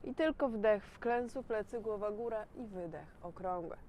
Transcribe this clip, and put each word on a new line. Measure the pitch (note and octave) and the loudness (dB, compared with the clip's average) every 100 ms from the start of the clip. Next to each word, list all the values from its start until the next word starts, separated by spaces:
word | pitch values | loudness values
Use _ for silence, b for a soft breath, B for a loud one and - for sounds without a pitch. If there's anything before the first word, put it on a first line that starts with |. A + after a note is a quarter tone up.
I | - C4 | -6 2
tylko | D#4+ - C#4 | 2 4 2
wdech | A3+ G#3+ G#3 - | 4 6 6 2
w | - | -4
klęcu, | A#3 A#3+ A#3+ C4+ | 2 2 2 -4
plecy, | A#3 A3 G#3 A#3+ | -2 -2 0 -4
głowa, | G#3+ G#3 G#3 | -2 0 0
góra | G#3 A#3 A3 G#3+ - | -2 -2 -2 -4 -8
i | A#3 | -8
wydech, | F#3 E3+ D#3 D3+ - | -4 -4 -6 -10 -10
okrągłe. | F3 E3+ F#3 F3+ E3 - | -10 -6 -2 -2 -4 -8